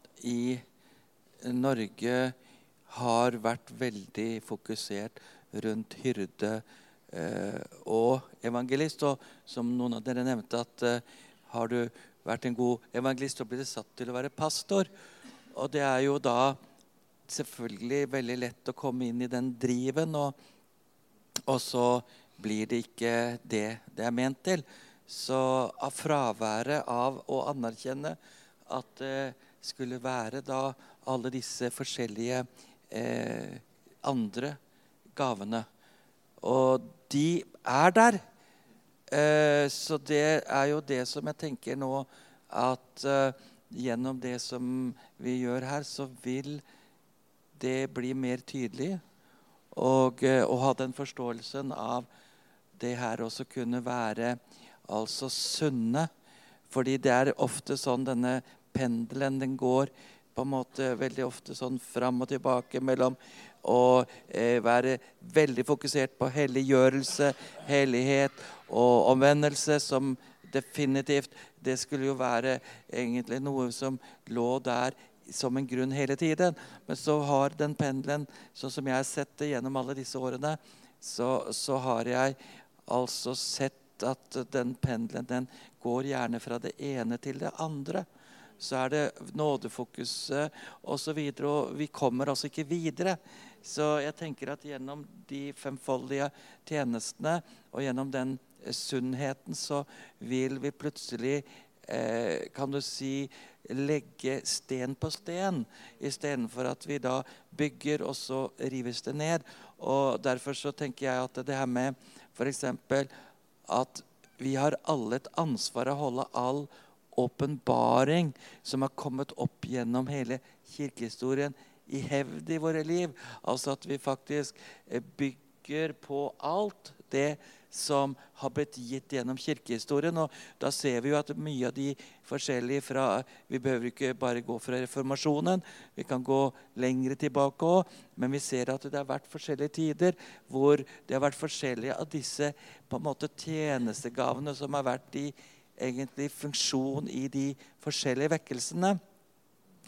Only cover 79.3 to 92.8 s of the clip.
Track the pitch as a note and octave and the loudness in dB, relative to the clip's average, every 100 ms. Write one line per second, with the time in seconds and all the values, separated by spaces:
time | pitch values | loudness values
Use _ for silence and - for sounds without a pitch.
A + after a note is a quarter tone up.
79.3 | - D3 B2+ C3 C3+ B2+ C3+ B2+ C3 B2+ | -4 -2 -2 -2 -2 -4 -6 -6 -4 -4
80.3 | B2+ D3 D#3 - - - _ - - A#2+ | -2 -2 -2 -8 -20 -20 _ -10 -2 0
81.3 | C3 - - - C3 B2+ A2+ A#2+ B2+ C3+ | 0 -2 -4 0 0 2 0 2 2 2
82.3 | C3 - - - _ - B2 B2 - B2 | 0 -12 -20 -20 _ -2 0 0 -2 -4
83.3 | B2+ - - C3+ - _ - A#2+ C3 - | -4 -4 -2 -2 -4 _ -6 -4 -4 -6
84.3 | C3 A#2 C3+ B2 A#2+ C3 A#2 A2+ B2+ B2 | -8 -2 -2 -2 0 -2 0 -4 -6 -4
85.3 | B2 B2+ - - _ B2 B2 C#3 C3 A#2+ | -4 -4 -10 -20 _ -2 -2 0 -2 -2
86.3 | A#2 - A#2+ - - C#3+ C3 A2+ A#2+ C#3 | -4 -4 -6 -6 -6 -4 -2 -2 -4 -6
87.3 | C3 D#3 - D#3+ D3 C#3 F#3 F3 - - | -6 -6 -4 -4 -4 -4 -4 -6 -12 -20
88.3 | - - - - C3 C3 D3 C#3+ - - | -20 -20 -14 -4 -2 0 2 0 -4 -8
89.3 | D#3 D3+ C3 A#2 - A#2+ - B2 - - | -2 0 0 -2 -8 -10 -8 -6 -6 -2
90.3 | C#3+ D3+ - - - - C#3+ D#3 D3+ C#3+ | -2 -2 -6 -18 -12 -6 -4 -4 -4 -4
91.3 | - C#3+ D3 - D3 D3+ - C3+ B2 C#3 | -2 0 0 0 -4 -6 0 0 2 0
92.3 | C3+ D3 - C#3+ E3+ | -2 -4 -6 -4 -2